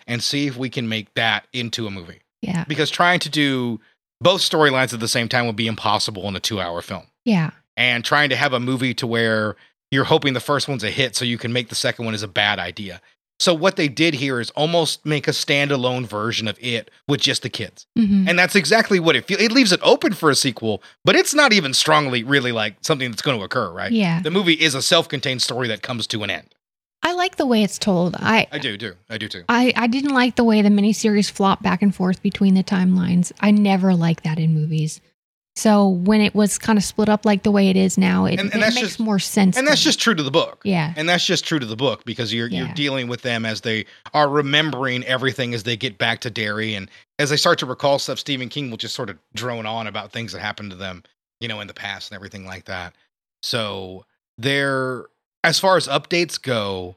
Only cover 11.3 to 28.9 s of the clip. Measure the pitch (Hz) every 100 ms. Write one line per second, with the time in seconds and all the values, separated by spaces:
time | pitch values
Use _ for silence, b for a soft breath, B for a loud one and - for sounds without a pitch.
11.3 | 117 120 120 120 - 127 - 113 107 104
12.3 | 101 104 101 87 92 101 87 b b _
13.3 | - - 165 190 185 151 123 165 143 139
14.3 | 127 113 - 156 170 151 - 151 147 143
15.3 | 143 - 143 143 139 123 127 120 104 107
16.3 | 107 110 101 123 117 - b - 143 143
17.3 | 123 123 - 95 - - - 214 196 180
18.3 | 175 180 202 156 220 220 190 165 131 -
19.3 | 185 220 240 226 180 - 269 320 185 160
20.3 | 131 139 113 113 101 B B - 277 370
21.3 | 285 285 208 143 123 - 156 143 123 113
22.3 | 139 123 113 107 101 - 143 127 110 147
23.3 | 123 92 131 101 87 92 226 185 165 156
24.3 | 185 180 160 160 131 - 170 156 139 139
25.3 | 127 - 123 123 107 - 120 107 120 101
26.3 | 85 - _ _ _ _ _ 320 359 359
27.3 | - 285 226 202 - - 180 175 - -
28.3 | 220 - 147 135 101 110